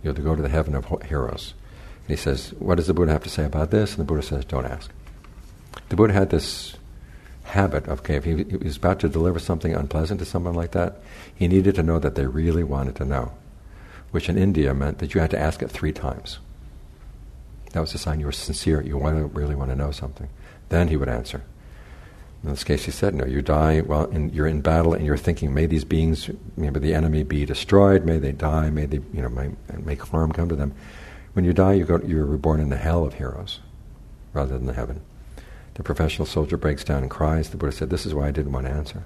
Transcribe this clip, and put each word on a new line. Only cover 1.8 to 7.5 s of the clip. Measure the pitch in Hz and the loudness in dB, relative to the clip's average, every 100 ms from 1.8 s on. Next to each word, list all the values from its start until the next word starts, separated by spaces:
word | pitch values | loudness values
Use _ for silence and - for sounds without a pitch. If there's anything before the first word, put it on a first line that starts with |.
| - - - | -18 -16 -6
And | |
he | - | -4
says, | - 67 - - | -2 -2 -6 -6
"What | 92 | 2
does | 87 87 | 2 4
the | |
Buddha | 85 82 | 4 4
have | 78 | 2
to | - | 0
say | - | -4
about | 73 76 78 | -2 0 2
this?" | 107 104 | 2 2
And | - | -2
the | |
Buddha | 73 78 | -2 -2
says, | 71 71 | -2 -4
"Don't | 64 65 64 | -4 -4 -4
ask." | 62 - - - - - - - - - - - | -8 -12 -18 -18 -20 -20 -20 -20 -20 -18 -18 -4
The | 90 | 4
Buddha | 107 | 6
had | 98 95 | 6 4
this | 80 - - - - - - - - - - | 2 0 -8 -12 -14 -18 -18 -18 -20 -20 -18
habit | - | -4